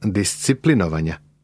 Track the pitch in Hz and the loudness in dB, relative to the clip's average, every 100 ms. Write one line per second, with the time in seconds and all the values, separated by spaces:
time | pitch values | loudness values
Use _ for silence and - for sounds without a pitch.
0 | 110 98 98 - - 135 160 139 85 80 | -2 0 -2 -2 -2 0 2 2 2 0
1 | 80 - _ _ | -4 -6 _ _